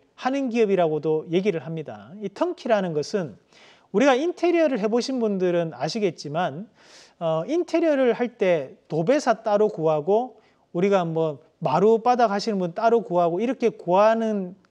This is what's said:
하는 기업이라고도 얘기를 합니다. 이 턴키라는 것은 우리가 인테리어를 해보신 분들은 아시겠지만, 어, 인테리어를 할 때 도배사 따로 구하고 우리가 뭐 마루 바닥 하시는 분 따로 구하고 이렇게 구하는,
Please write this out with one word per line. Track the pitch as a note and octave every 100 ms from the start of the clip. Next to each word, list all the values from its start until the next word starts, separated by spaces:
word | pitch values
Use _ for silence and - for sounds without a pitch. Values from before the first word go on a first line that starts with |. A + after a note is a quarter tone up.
| _ -
하는 | B3+ C#4 C4+
기업이라고도 | A#3 G#3+ F#3+ E3+ D3+ D#3 D#3 E3
얘기를 | E3 G3+ E3 D3
합니다. | D#3+ C#3 G#2+ G2+ G3
이 | G3
턴키라는 | - E4+ F4 - G#3+ F#3
것은 | D3+ C#3+ G#3 D#3 F#2+ _ _ - _ _
우리가 | G3 C#4+ B3+
인테리어를 | E4 E4+ E4+ E4+ D#4 G#3
해보신 | G#3+ A#3+ A#3+ C4
분들은 | A3+ G3 F3+ F3 E3
아시겠지만, | A#2 D3+ A3+ G3+ - D3+ D3+ F3 C#3 A3+ _ - - - -
어, | E3 D#3+ F3
인테리어를 | E4 E4+ E4 E4 C#4+ B3+
할 | G#3+ A#3+ -
때 | F#3+ E3 C3+ - -
도배사 | D#3+ E3+ D4 C4 A3
따로 | A3 G#3 G#3+
구하고 | G#3+ D#3+ D#3 D3+ G#3 B3+ - _ _ _
우리가 | E3+ G3 G3 E3+
뭐 | D#3+ D#3+ C#3 _ -
마루 | D3 D#3 G#3 A3+
바닥 | A#3+ B3 A3+
하시는 | G3+ G#3+ G3+
분 | F3+
따로 | F3 A3+ A#3
구하고 | F#3+ F3 E3+ F3
이렇게 | A#3+ - A#3
구하는, | - - F3+ G#3+ A3+ A3+ G#3 F3+ - _